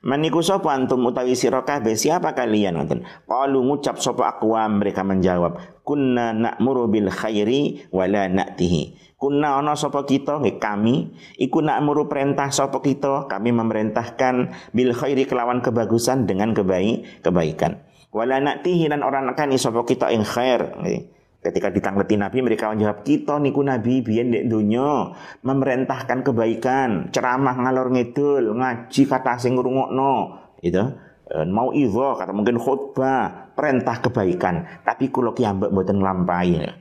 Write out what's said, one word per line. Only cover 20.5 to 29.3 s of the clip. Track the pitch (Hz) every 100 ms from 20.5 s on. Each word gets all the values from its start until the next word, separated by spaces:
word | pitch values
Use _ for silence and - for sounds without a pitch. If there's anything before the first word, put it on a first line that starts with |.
| 120 - -
nggih. | 85 - - _ _ _
Ketika | - 92 101
ditangleti | 95 98 98 95 107
Nabi, | 98 120
mereka | 127 107 110
menjawab, | 107 107 104 -
"Kita | 151 151 147
niku | 143 143
Nabi | 139 127 117 131
biyen | 113 110 123
ndek | 117 120
donya | 110 104 117 139 143 95 - - - 127
memerintahkan | 139 131 127 131 127 - 123 135
kebaikan, | 117 113 113 127 131 131 98 90
ceramah | 127 123 127 135 127
ngalor | 123 131 127
ngidul, | 127 120 123 143 139 113 107
ngaji | 127 117 120 - 143
kata | 131 127